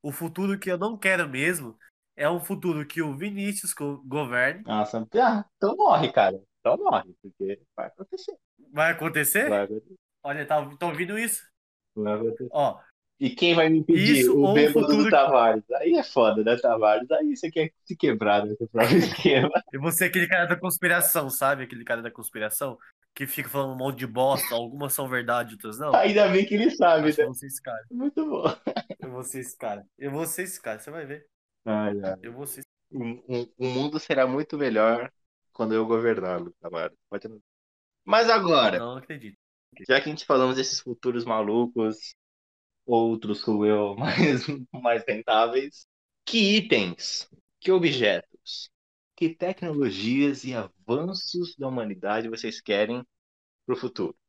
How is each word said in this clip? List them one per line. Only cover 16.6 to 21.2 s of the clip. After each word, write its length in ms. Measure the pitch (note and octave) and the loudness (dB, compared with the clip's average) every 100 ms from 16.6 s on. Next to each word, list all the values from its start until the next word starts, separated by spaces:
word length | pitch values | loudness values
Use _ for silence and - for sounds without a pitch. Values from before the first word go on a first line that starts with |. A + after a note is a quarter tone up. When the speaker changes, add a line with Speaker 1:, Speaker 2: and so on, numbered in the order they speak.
| A#2+ A#2 G#2+ G#2+ B2+ | 2 4 4 4 2
Speaker 2:
Aí 240 | D#3 D3+ C3+ | 0 0 -2
você 140 | E3 | -4
quer 200 | E3 D#3 _ | -4 -4 _
se 100 | _ E3+ | _ -2
quebrar, 480 | D3+ A2 G#2 G#2 G#2+ | 0 2 2 2 2
né, 80 | |
seu 140 | G#2+ A2+ | -6 -4
próprio 280 | A#2 A#2 E3 | 2 6 6
<laughs> 480 | F#3 - D#3+ C3+ | 4 2 4 4
esquema. 60 | D3 F3+ - | 4 0 -4
Speaker 1:
Eu 80 | C3+ | -4
vou 100 | D#3 | -2
ser 140 | E3 F3+ | 0 0
aquele 200 | F#3 E3+ | 2 2
cara 160 | F#3 F3 | 2 2
da 100 | F3 | -2
conspiração, 720 | F3+ F3 F3+ E3+ F3+ E3+ | -2 -2 2 2 2 0